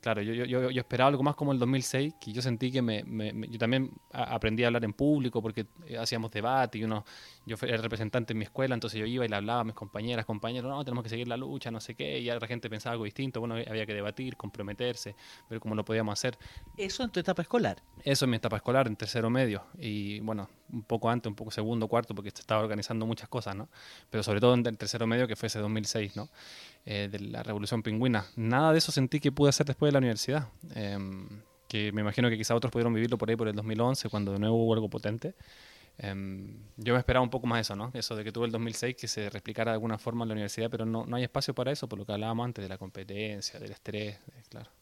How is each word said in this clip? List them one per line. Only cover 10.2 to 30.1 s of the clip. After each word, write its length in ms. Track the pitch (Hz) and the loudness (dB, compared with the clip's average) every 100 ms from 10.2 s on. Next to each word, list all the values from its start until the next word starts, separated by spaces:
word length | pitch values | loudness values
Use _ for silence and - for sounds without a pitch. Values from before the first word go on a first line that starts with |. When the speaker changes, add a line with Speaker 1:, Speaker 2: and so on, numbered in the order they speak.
| 110 | -2
Speaker 1:
"Compañeros, 440 | 107 117 123 123 | -4 -2 -4 -4
no, 140 | 139 | -4
tenemos 180 | 131 123 | -2 -2
que 60 | 113 | -2
seguir 180 | 113 120 | -4 -2
la 120 | 120 | -4
lucha, 320 | 135 139 123 | -4 -6 -6
no 100 | 113 | -8
sé 140 | - | -8
qué", 260 | 117 143 139 | -6 -4 -2
y 80 | 120 | -2
otra 160 | 117 113 | -2 -2
gente 220 | 120 113 | -4 -4
pensaba 240 | 107 120 | -6 -4
algo 120 | 117 | -4
distinto, 360 | 104 - 135 127 | -4 -2 -4 -2
bueno, 140 | 117 | -2
había 320 | 113 117 110 107 | -4 -2 -4 -2
que 80 | |
debatir, 420 | 104 104 104 131 117 | -2 -4 -4 -8 -6
comprometerse, 800 | 107 - 101 104 123 120 - 101 - - - | -10 -8 -8 -2 -2 -2 -8 -12 -18 -20 -10
ver 100 | 113 | -8
cómo 160 | 110 | -2
lo 120 | 107 104 | -2 0
podíamos 260 | 110 107 | 0 0
hacer. 240 | 104 127 120 - - - - | 0 -2 -4 -16 -18 -16 -8
Speaker 2:
Eso 260 | 196 - | -6 -2
en 80 | 247 | -2
tu 100 | 185 | 0
etapa 200 | 170 180 | 0 0
escolar. 420 | 170 240 143 90 - - | 2 2 2 0 -12 -6
Speaker 1:
Eso 240 | - 135 131 | 2 4 4
en 60 | |
mi 40 | 113 | 2
etapa 200 | 113 110 | 0 0
escolar, 300 | - 127 123 | 4 4 4
en 100 | 104 | 0
tercero 340 | 104 120 113 | -2 0 2
medio, 340 | 123 127 98 - 185 | 4 2 0 -6 -10
y 420 | 123 104 101 104 | -6 -4 -4 -4
bueno, 300 | 110 107 95 - - | -4 -4 -6 -14 -10
un 120 | 117 | -10
poco 260 | 104 113 117 | -2 0 2
antes, 220 | 120 113 | 0 -2
un 60 | 101 | -8
poco 140 | 110 | -8
segundo, 380 | 110 107 117 110 | -4 -2 0 2
cuarto, 260 | 117 110 | 2 0
porque 160 | 104 101 | -6 -8
se 100 | - | -12
estaba 200 | - 107 | 0 2
organizando 460 | 107 104 98 113 110 | 2 -2 -2 -2 -2
muchas 220 | 113 - | -4 -4
cosas, 280 | 123 107 98 | -6 -4 -8
¿no? 120 | 120 - - - - | -10 -14 -20 -20 -6
Pero 120 | 110 | -2
sobre 180 | 110 104 | 2 6
todo 120 | 123 | 8
en 140 | 123 117 | 8 4
el 100 | 110 | -2
tercero 300 | 107 120 113 | -4 0 2
medio, 200 | 117 123 | 2 2
que 100 | 107 | 0
fue 100 | 113 | -4
ese 140 | 110 | -2
dos 100 | 104 | -2
mil 160 | 110 101 | 0 0
seis, 280 | 113 101 | -2 -2
¿no? 140 | 107 107 - - - - - - | -6 -10 -14 -18 -18 -18 -18 -6
Eh, 220 | 104 101 | -4 -4
de 80 | 101 | -4
la 240 | 101 113 | -6 -6
Revolución 400 | 113 104 101 117 | -4 -2 0 0
Pingüina. 440 | 110 110 127 113 95 - | 0 2 4 4 0 -2
Nada 360 | 113 127 160 | 2 6 8
de 60 | 160 | 6
eso 140 | 156 | 6
sentí 260 | 151 131 151 | 4 2 4
que 140 | 143 | 2
pude 160 | 139 143 | 6 6
hacer 180 | 135 147 | 6 2
después 220 | 131 151 | 4 6
de 40 | |
la 60 | 143 | 6
universidad, 500 | 127 | 4